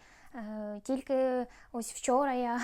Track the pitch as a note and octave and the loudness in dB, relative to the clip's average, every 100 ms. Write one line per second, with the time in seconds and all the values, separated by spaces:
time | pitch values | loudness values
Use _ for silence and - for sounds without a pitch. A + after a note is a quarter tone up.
0 | - - - B3+ G#3+ G#3+ G#3 G#3 - C4 | -18 -20 -16 -10 -8 -6 -6 -6 -2 -2
1 | - C4 C4 B3+ B3 - - A#3+ A3+ - | 0 2 2 2 -2 -8 -10 -8 -8 -4
2 | - B3+ C#4+ B3 A#3+ A#3+ | 2 4 4 2 0 -2